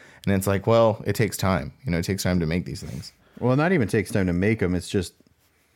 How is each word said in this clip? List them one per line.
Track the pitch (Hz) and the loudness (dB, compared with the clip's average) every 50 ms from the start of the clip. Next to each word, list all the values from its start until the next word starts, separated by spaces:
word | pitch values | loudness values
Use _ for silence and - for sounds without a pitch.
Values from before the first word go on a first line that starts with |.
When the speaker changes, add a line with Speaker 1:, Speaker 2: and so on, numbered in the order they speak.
| - - - - - | -20 -20 -16 -6 -2
Speaker 1:
And | 98 101 | 0 0
it's | 95 95 101 | 0 2 0
like, | 98 95 - | 0 0 2
well, | 113 113 117 113 113 104 - - | 2 4 6 6 4 2 0 -2
it | 101 101 | -4 0
takes | - 113 92 - | 0 0 -2 -2
time. | - - 95 95 76 69 67 - _ - | -2 0 0 0 0 -2 -6 -12 _ -4
You | - | -2
know, | 87 82 | -2 -2
it | 85 | 0
takes | - 95 95 - | -2 -2 -2 0
time | 92 90 90 | 0 0 0
to | 82 | 0
make | 78 85 90 85 | 0 -2 -2 -4
these | - - - | -6 -8 -10
things. | - - 62 67 - - _ _ _ _ - - | -10 -12 -12 -12 -14 -14 _ _ _ _ -10 -4
Speaker 2:
Well, | - 123 127 | 0 0 2
not | 143 156 180 | 2 2 2
even | 190 160 110 | 2 0 0
takes | 90 - 110 98 - | 2 0 0 0 0
time | 110 104 95 | 0 0 0
to | 90 | 2
make | 87 87 92 107 113 110 | 2 2 2 2 2 2
'em. | 101 87 90 | 0 0 0
It's | 87 - - | -2 -2 -2
just | - 101 87 - - _ _ _ _ _ _ _ _ _ _ _ _ | -2 -2 -2 -4 -8 _ _ _ _ _ _ _ _ _ _ _ _